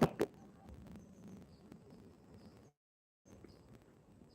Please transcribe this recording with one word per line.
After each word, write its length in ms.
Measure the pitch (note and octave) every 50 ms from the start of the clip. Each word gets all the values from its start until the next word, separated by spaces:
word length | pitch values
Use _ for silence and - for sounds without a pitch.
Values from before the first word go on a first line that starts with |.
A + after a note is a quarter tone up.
ತಪ್ಪು. 240 | - - - - - - - - - - - - - - - - - - - - - - - - - - - - - - - - - - - - - - - - - - - - - - - - - - - - - - - _ _ _ _ _ _ _ _ _ - - - - - - - - - - - - - - - - - - - - - - -